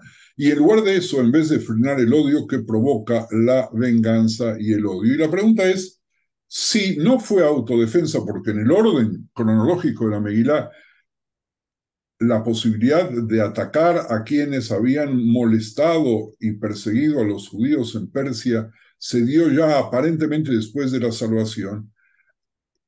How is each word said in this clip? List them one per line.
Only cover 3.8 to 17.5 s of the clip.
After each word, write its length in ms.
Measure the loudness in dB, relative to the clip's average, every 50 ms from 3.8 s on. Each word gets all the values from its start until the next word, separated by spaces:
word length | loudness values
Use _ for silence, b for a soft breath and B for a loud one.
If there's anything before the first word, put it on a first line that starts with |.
| 0 2 2 2 2 2 2 2 2 2 0 -2 -4 -4 -4 -4
y 140 | -2 -2 0
el 100 | 0 0
odio. 300 | -2 -4 0 0 0 2
Y 40 |
la 120 | 2 0 0
pregunta 400 | 0 2 2 2 2 4 2 0
es, 320 | 0 -2 -4 -10 _ _ _ _ _ _ _ _ _ _ _
si 500 | _ -10 -6 -4 -2 -2 0 0 0 -2
no 220 | 0 2 2 2 2
fue 260 | 0 0 2 2 4
autodefensa, 800 | 4 2 0 -2 0 2 2 2 2 0 0 0 0 -4 -4 -4
porque 240 | -4 -8 -6 -6 -4
en 120 | -4 0
el 100 | 2 2
orden 580 | 4 4 4 4 2 2 0 0 -2 -8 -12 -14
cronológico 720 | _ -2 0 2 2 2 2 2 0 0 -2 -4 -2 -2 -2
de 60 | -2
la 80 | -2 -2
Megilá, 520 | -4 -2 0 0 2 2 0 0 -2 B B B B B B B B B _ _ _ _ _ _ _ _ _ _ _ _ _ _ _ _ _ _ _ _ _
la 260 | _ 0 0 0 0 0
posibilidad 680 | -2 -4 -2 -2 -2 0 2 2 2 2 2 0 0
de 300 | -4 -6 -4 -2 0 0
atacar 640 | 0 -2 -2 -6 -8 -2 0 2 2 2 2 0 -2 -4
a 140 | -6 -6 -4
quienes 480 | -2 -2 -2 0 -2 -4 -6 -4 -4
habían 520 | -2 0 0 0 0 0 -2 -2 -2 0 2
molestado 1080 | 2 2 2 2 2 0 0 -2 -6 -2 0 0 2 2 2 2 0 0 -2 -4 -8 _ _
y 140 | -6 -6 -4
perseguido 680 | -4 -6 -8 -8 -6 -4 -2 0 0 0 0 0 0
a 40 | -2
los 240 | -2 -2 -6 -10
judíos 460 | -12